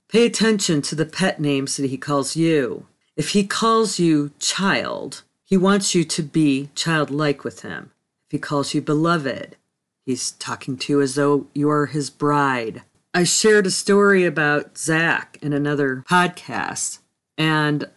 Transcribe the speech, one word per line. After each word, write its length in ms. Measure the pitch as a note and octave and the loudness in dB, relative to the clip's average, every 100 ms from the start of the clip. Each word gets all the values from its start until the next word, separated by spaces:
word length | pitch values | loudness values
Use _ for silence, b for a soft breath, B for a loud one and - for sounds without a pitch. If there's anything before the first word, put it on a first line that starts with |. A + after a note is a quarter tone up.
| _ | _
Pay 160 | G#3+ | 2
attention 560 | A#3 - A3 G#3+ G3 D#3 | 2 2 2 2 2 0
to 120 | C#3 | -2
the 100 | D#3 | -4
pet 340 | D#3 - F#3 - | -4 -2 -2 0
names 380 | D3 C#3 C3+ - | -2 -2 -2 -4
that 140 | C#3 | -4
he 80 | B2+ | -4
calls 360 | - C#3+ C3 | -2 -2 -2
you. 520 | D#3+ E3 D#3 A#2+ - - _ _ | 0 2 2 0 -4 -12 _ _
If 160 | - D#3 | -6 -2
he 160 | G3+ G3+ | 0 0
calls 520 | - A3+ A3+ A3 - | 0 2 2 0 2
you 320 | F3 D3+ D3 - | 2 2 0 -4
child, 840 | - - F#3+ C3 D2+ A#1 C3+ - - _ | -4 -2 0 0 -2 -6 -10 -14 -20 _
he 140 | _ F#3+ | _ 2
wants 360 | F#3 G3+ G3 | 4 4 2
you 100 | F3+ | 0
to 180 | D#3 - | 0 -2
be 480 | D3 E3 D3+ C3+ C#3+ | -2 2 2 2 -2
childlike 720 | - - D#3+ C#3 C#3+ D3+ C#3+ | -6 -2 0 0 0 -2 -2
with 160 | A#2+ - | -6 -12
him. 300 | G#2+ D#2+ - _ _ _ _ | -12 -14 -14 _ _ _ _
If 40 | |
he 60 | D3 | -8
calls 340 | - D3 C#3 | -4 -4 -2
you 80 | D#3 | -4
beloved, 760 | C#3 D3+ E3 E3+ C3+ A2+ - - _ _ _ _ - | -2 0 2 0 -2 -8 -12 -18 _ _ _ _ -6
he's 240 | B2 - | -4 -6
talking 460 | - - A#2+ - B2+ | -10 -10 -10 -8 -8
to 160 | - | 0
you 80 | C#3+ | 0
as 120 | C#3 | 2
though 320 | C3+ C#3+ D3 - | 0 2 0 -2
you 160 | - D3 | -2 0
are 180 | D3+ C#3+ | 0 0
his 220 | D3+ C3+ | -4 -6
bride. 760 | - D3 D3 C#3 B2+ A2+ G2 - _ _ | -4 0 2 0 -2 -4 -10 -18 _ _
I 120 | F3+ | 0
shared 420 | F3 - A3 G#3+ F#3+ | 0 2 4 4 4
a 40 | |
story 540 | F#3 - G3+ G3+ G3 | 0 2 4 6 4
about 540 | F3+ D3+ D3 D3 - - | 2 2 0 0 -2 -8
Zach 580 | - D#3+ E3 B2 - - | -2 0 2 -2 -4 -10
in 100 | D3 | -4
another 500 | D3 C#3+ D3 C#3 C3 - | -2 0 0 0 -4 0
podcast, 920 | F3+ F3 - - A#2+ - - - - _ _ _ - | 2 2 -2 -10 -8 -6 -6 -8 -10 _ _ _ -2
and 500 | D#3+ D#3 D3+ D3 C#3 | 0 2 2 -2 -4